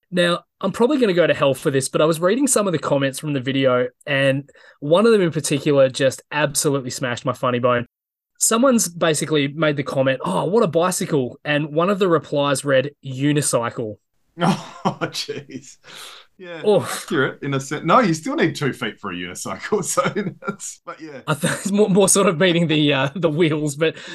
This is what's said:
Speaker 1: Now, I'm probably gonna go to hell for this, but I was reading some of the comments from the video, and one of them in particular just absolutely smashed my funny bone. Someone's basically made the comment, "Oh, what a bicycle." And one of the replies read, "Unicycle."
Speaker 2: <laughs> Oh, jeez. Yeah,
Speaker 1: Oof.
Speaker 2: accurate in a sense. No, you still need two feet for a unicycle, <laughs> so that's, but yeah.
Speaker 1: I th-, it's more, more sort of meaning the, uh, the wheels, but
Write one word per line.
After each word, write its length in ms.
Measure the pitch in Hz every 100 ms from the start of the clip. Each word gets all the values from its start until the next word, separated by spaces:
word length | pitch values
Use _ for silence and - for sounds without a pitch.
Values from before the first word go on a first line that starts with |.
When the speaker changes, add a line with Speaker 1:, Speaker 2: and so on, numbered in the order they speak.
| -
Speaker 1:
Now, 340 | 180 175 170 - -
I'm 100 | 196
probably 260 | - 240 294
gonna 140 | 220
go 140 | 175 156
to 80 |
hell 180 | 143 143
for 180 | 131 160
this, 200 | 135 -
but 100 | 165
I 60 | 156
was 140 | 160
reading 260 | 180 240 277
some 200 | 226 196
of 60 |
the 60 | 160
comments 400 | - 139 135 131
from 160 | 156
the 60 | 139
video, 480 | 127 135 131 123 123 _ -
and 420 | 139 139 139 139 - - -
one 240 | 143 175
of 80 | 226
them 80 | 214
in 100 | 170
particular 600 | 156 - 143 151 139 135
just 320 | 127 135 - -
absolutely 580 | 147 151 143 156 139 123
smashed 360 | - 131 120 131
my 80 |
funny 240 | 123 127 123
bone. 260 | 123 120 123 _ _ _ _ -
Someone's 500 | - 226 269 233 175
basically 600 | 170 170 151 143 151 139
made 280 | 147 156 143
the 80 |
comment, 360 | 139 143 135 131
"Oh, 220 | 180 180 151
what 180 | 220
a 20 | 196
bicycle." 720 | 160 185 - 185 147 123 -
And 280 | 147 147 151
one 180 | 147 180
of 100 | 190
the 80 | 196
replies 560 | 156 - 143 143 135
read, 260 | 143 131 139 -
"Unicycle." 960 | 139 131 143 147 139 127 117 131 110 104 _ _ _ 170
Speaker 2:
<laughs> 60 | 175 - - -
Oh, 140 | 185 -
jeez. 760 | 160 - - 135 - 131 - - - - - - - -
Yeah, 280 | 180 165 208
Speaker 1:
Oof. 380 | 190 113 -
Speaker 2:
accurate 360 | - 156 139 -
in 100 | 143
a 60 | 135
sense. 240 | - 151
No, 160 | 160 226
you 140 | 208
still 200 | 160 262
need 220 | 294 175 -
two 160 | 139
feet 260 | - 110 -
for 140 | 101
a 20 |
unicycle, 680 | 90 90 92 - 95 - 208
<laughs> 0 |
so 180 | - - 180 202 196 -
that's, 360 | - 208 - -
but 160 | - 156
yeah. 200 | 156 131 147
Speaker 1:
I 60 |
th-, 180 | 147 165
it's 180 | - 196
more, 180 | 202 202
more 200 | 196 185
sort 180 | 196 202
of 120 | 156
meaning 280 | 185 165 165
the, 260 | 151 147
uh, 180 | 135 139
the 140 | 180 165
wheels, 460 | 151 160 156 151 139
but 180 | 160 - -